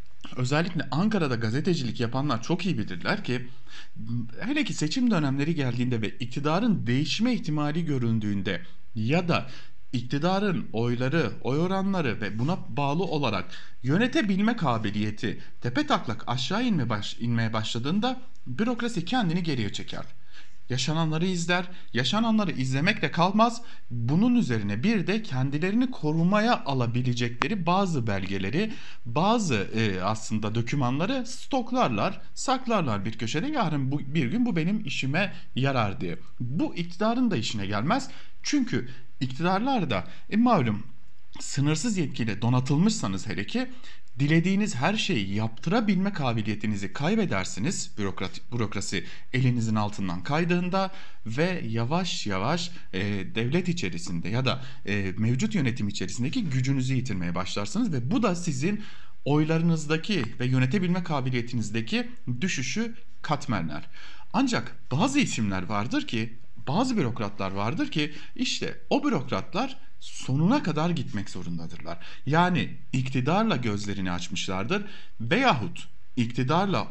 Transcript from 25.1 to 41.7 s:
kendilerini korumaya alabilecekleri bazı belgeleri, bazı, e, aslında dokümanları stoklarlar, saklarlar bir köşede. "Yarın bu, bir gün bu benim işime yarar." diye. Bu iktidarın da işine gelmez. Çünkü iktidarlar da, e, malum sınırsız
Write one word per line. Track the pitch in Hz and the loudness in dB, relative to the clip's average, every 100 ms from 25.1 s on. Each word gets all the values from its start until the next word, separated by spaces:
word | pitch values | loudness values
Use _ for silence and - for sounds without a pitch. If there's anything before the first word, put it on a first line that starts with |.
| 220 | 0
kendilerini | 110 131 135 147 185 220 262 | 0 0 0 2 2 2 0
korumaya | 254 151 160 175 208 226 233 139 | 0 0 2 4 4 4 2 0
alabilecekleri | 135 117 120 127 120 120 123 165 214 170 | 0 0 2 0 0 -2 0 0 2 2
bazı | 185 196 151 110 | 2 2 0 0
belgeleri, | 98 95 95 95 143 220 220 - - 123 | 0 0 -2 0 0 -2 -4 -6 -4 -2
bazı, | 127 190 240 185 110 | 0 2 2 2 0
e, | 95 107 110 92 | 0 0 0 2
aslında | 95 110 - 110 107 113 | 0 -2 -2 -2 0 -2
dokümanları | 117 147 123 139 196 269 240 | 0 0 0 0 0 -2 -2
stoklarlar, | - - 262 247 254 180 104 160 - - | -4 -2 -2 0 2 2 2 0 -2 -6
saklarlar | - - 254 240 214 147 101 101 | -4 0 0 2 0 2 0 -2
bir | 107 | -2
köşede. | 113 143 262 | -2 -2 -2
"Yarın | 311 165 151 131 | 0 0 0 0
bu, | 143 | -2
bir | - 160 120 | 0 0 0
gün | 226 240 | 2 2
bu | 175 | 2
benim | 165 214 147 | 0 0 -2
işime | - 135 156 208 - - 120 | -2 0 0 0 -2 -4 0
yarar." | 135 131 104 92 | 2 2 2 0
diye. | 90 82 - - | -2 -2 -4 -4
Bu | 123 151 294 175 | -2 0 0 -2
iktidarın | 170 - 214 233 247 | -4 0 0 2 2
da | 156 | 2
işine | 107 104 98 | 0 -2 0
gelmez. | 104 139 254 - - - - | 0 2 0 0 -4 -4 -4
Çünkü | - 294 240 120 - - - - | 0 0 2 0 -2 -4 -4 -2
iktidarlar | 131 131 170 190 262 254 151 | -2 0 2 2 2 2 2
da, | 98 87 - - | 0 -2 -4 0
e, | 208 | 4
malum | 247 208 117 104 - - - - - - | 6 6 4 0 -2 -4 -4 -4 -4 -4
sınırsız | - - 143 | -2 2 2